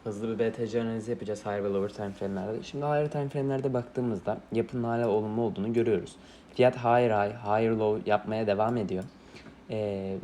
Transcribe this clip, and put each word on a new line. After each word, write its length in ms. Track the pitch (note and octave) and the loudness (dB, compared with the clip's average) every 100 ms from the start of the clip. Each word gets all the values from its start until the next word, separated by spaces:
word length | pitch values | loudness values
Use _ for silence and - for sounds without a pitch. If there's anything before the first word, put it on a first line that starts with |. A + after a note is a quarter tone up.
Hızlı 260 | A#2 G2+ A2+ | -6 -4 -4
bir 100 | A2 | 0
B 120 | A2+ | 0
T 160 | - A2+ | 0 -2
C 140 | A#2 | 0
analizi 300 | A2+ A2+ G#2+ | 0 -4 -4
yapacağız 340 | A2+ G#2 G#2 G#2+ | -6 -4 -6 -2
higher 180 | G2+ | -2
ve 40 | G2+ | 0
lower 260 | G2 G2+ G2+ | 0 -2 -4
time 160 | G2+ | -8
frame'lerde. 520 | G2 G2 G2 F#2+ A2 | -4 -4 -4 -4 -6
Şimdi 220 | - C#3+ D3 | -6 -4 0
higher 260 | D3 D3+ | 2 0
time 180 | D3+ C#3 | -2 -4
frame'lerde 440 | C#3+ C#3 C3+ C3+ | -2 0 0 0
baktığımızda 640 | B2 A#2 - B2 G2+ F#2+ G#2 - | -2 -2 -2 -2 -2 -2 -6 -2
yapının 320 | A#2 A2+ B2+ | -2 -2 -2
hala 260 | A#2 A#2 A#2 | -2 0 2
olumlu 320 | G#2 G#2+ A2 | 2 0 0
olduğunu 320 | A2+ F#2+ G#2 | 0 0 0
görüyoruz. 420 | A#2 A2+ G2 F2 - - - - - | 2 4 2 -2 -14 -20 -20 -16 4
Fiyat 220 | B2 B2 | 4 6
higher 320 | A#2+ A#2+ A#2+ | 4 4 6
high, 260 | G#2+ G2+ A2+ | 4 2 -2
higher 360 | G#2+ G#2+ A2+ | 0 2 4
low 400 | A2+ G#2+ G#2+ G2+ | 4 2 0 2
yapmaya 360 | G#2 G#2 A2 A2 | 0 2 -2 0
devam 300 | G2 A2 A#2+ | 2 2 0
ediyor. 260 | F#2+ F#2 F#2+ - - - - - - | -2 -4 -6 -14 -20 -20 -20 -20 -8
Ee, 480 | A2 G#2 G2 G2 F#2+ | -4 -2 -2 -4 -6